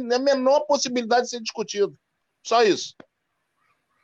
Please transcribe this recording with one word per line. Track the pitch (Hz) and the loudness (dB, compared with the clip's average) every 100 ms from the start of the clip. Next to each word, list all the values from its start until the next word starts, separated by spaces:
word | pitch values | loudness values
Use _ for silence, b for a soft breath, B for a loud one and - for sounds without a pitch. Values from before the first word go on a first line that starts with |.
| 240 | -2
a | 247 | 0
menor | 277 269 254 294 | 2 2 2 2
possibilidade | 294 277 262 247 220 240 | 2 -2 -2 -4 0 0
de | 240 | 0
ser | 240 | -8
discutido. | 220 - 214 202 196 143 _ _ _ _ | -10 -8 -8 -2 -4 -4 _ _ _ _
Só | - 226 | -2 2
isso. | 220 156 - - - _ _ _ _ _ _ _ _ _ | 4 2 -4 -16 -20 _ _ _ _ _ _ _ _ _